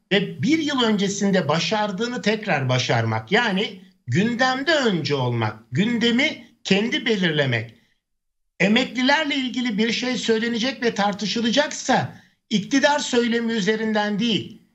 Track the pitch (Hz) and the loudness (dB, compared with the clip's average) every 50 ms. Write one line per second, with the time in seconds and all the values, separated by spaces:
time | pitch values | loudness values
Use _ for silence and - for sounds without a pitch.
0 | _ - 190 202 196 - - - 135 233 311 320 302 294 294 254 240 220 214 185 | _ 0 0 0 0 0 -4 -4 0 0 2 2 0 0 0 0 2 2 2 2
1 | 202 190 196 - 202 202 185 185 160 135 147 165 165 - 214 214 214 208 190 180 | 0 -2 -2 0 0 2 2 2 2 2 0 0 0 0 0 0 0 -2 -2 -4
2 | 233 240 247 254 - 202 220 214 214 196 165 139 135 127 127 127 123 - 135 120 | -4 -4 -4 -2 -2 0 -2 0 0 -2 -2 0 0 0 0 0 0 0 0 0
3 | 113 110 110 110 - - 190 233 240 226 185 185 226 - - - - - _ _ | 0 0 -2 -4 -2 0 0 2 2 2 0 -2 -2 -4 -8 -14 -20 -20 _ _
4 | - - 117 160 208 233 240 220 262 254 254 262 277 339 320 294 262 226 190 165 | -8 -2 0 2 2 2 2 2 0 0 0 0 0 0 2 2 2 2 0 0
5 | 139 127 143 135 123 123 120 117 113 107 101 - - - 120 143 202 240 240 226 | 0 -2 -2 0 0 -2 0 0 -2 -2 -4 -6 -14 -6 -2 0 0 0 0 2
6 | 226 240 226 240 285 311 - - - - _ _ - - 196 196 220 240 277 302 | 2 2 2 2 2 0 -2 -6 -16 -20 _ _ 0 0 2 2 2 0 -2 -2
7 | - 247 220 190 185 170 151 147 139 135 120 113 110 117 - _ _ _ _ _ | 0 0 0 0 0 0 2 2 0 0 0 -2 -4 -6 -14 _ _ _ _ _
8 | _ _ _ _ _ _ _ _ _ _ _ - 175 196 214 247 262 254 214 247 | _ _ _ _ _ _ _ _ _ _ _ 0 2 2 4 2 2 0 -2 -2
9 | 254 262 285 311 320 285 294 277 262 247 208 254 240 247 208 190 220 233 220 - | 2 2 2 2 2 -2 -2 -2 -4 -4 -4 -2 -2 -2 0 0 0 0 0 -2
10 | 240 254 254 202 - - 226 220 226 233 240 226 220 262 262 - 247 233 - - | -2 -4 -4 -2 0 0 0 0 0 -2 -2 -2 -2 -4 -4 -2 -2 -2 0 0
11 | 196 208 196 202 214 180 - 233 220 240 214 269 294 302 - - - - 247 185 | -2 -2 -2 -4 -4 -4 -2 -2 0 0 2 2 2 0 -2 -6 -2 0 0 0
12 | 131 117 - - - _ _ _ _ - - 202 190 - 277 269 269 285 294 294 | 0 -2 -8 -14 -20 _ _ _ _ -2 -2 -2 0 2 2 4 4 4 4 2
13 | - - - 240 240 233 233 233 233 226 226 226 185 208 220 220 220 220 214 208 | 0 0 0 0 2 2 0 0 0 0 -2 0 0 0 0 0 0 0 0 0
14 | 208 208 208 185 233 240 208 151 107 - - - _ _ | 0 0 -2 -2 0 0 0 -2 -2 -6 -14 -20 _ _